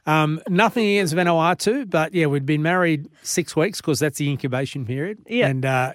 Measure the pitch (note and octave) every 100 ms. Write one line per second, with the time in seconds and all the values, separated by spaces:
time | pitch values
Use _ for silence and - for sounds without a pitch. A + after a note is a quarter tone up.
0 | D3+ D#3 D3+ D#3 - F3+ A3 A#3+ G#3 G3+
1 | F3+ E3+ F3 E3 E3 F3 G#3 C4+ G#3+ E3
2 | D#3 F3+ D3+ C#3+ C3+ D3+ D#3+ F#3 F3 D3+
3 | D3+ - - - - D#3 D3+ - - C3+
4 | D3+ - C#3+ C3+ C3+ B2+ C#3 C#3+ A#2 C3
5 | F3+ G#3+ - A#3+ C#3+ C3 C3 C3 C3